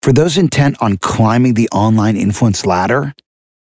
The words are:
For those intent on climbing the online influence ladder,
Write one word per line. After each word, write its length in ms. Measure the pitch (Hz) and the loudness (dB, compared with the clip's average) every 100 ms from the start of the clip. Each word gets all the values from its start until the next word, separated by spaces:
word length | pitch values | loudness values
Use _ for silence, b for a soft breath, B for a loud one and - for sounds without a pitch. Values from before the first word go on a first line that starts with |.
For 100 | - | 2
those 260 | 131 165 156 | 2 2 2
intent 400 | 170 - 143 - | 0 2 0 0
on 160 | 117 95 | -2 -2
climbing 560 | - 98 110 120 127 | -4 0 0 2 2
the 160 | 113 117 | 0 -2
online 480 | - 107 110 107 104 | 0 0 2 0 0
influence 480 | 98 101 117 98 101 | -2 0 0 0 -2
ladder, 480 | 90 95 123 143 - _ _ _ _ | -2 0 -2 -2 -10 _ _ _ _